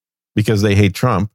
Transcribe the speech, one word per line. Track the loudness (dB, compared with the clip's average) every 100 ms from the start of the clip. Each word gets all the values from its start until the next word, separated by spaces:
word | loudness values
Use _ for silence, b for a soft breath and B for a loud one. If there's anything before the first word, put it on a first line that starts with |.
| _ _ _
because | -4 -2 0
they | 0
hate | 2 0
Trump. | 0 -2 -2 -4